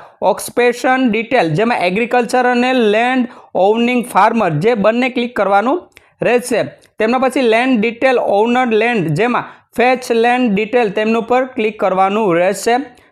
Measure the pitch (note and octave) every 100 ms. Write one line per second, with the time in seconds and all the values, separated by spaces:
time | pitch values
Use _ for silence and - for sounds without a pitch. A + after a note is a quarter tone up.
0 | - - - G3+ - - A#3+ A#3+ C#4+ C4
1 | C4 G#3+ A3+ B3+ E3+ D3+ A3+ A#3+ F3 F#3
2 | A#3 A#3+ A#3+ B3 B3 B3 B3 C4 A3 G#3
3 | A#3+ C4 A#3 - - - F#3 A3+ A#3+ B3
4 | G#3+ - G#3+ A#3 F#3+ D3+ G3+ A#3+ G3+ A#3
5 | B3+ B3 A#3+ A#3+ G3 G3 A3 E4+ - _
6 | _ - E3+ A#3+ - G#3+ C3+ - _ -
7 | A3 B3+ C4 C#4 B3 A3 C4 B3 A3+ A#3
8 | C4 B3+ - G3 A3+ A#3+ B3+ A3 A3+ A#3+
9 | E3 D3 A#3 A3+ - - _ - B3 B3+
10 | - A#3 A3+ B3 B3 G3 G#3+ B3 A3 G#3
11 | G#3+ A3+ A3 B3 C4 B3+ A3 G#3+ G3 F#3
12 | G3 G#3 G#3+ E3 F3+ F#3+ - A#3+ D4 -
13 | _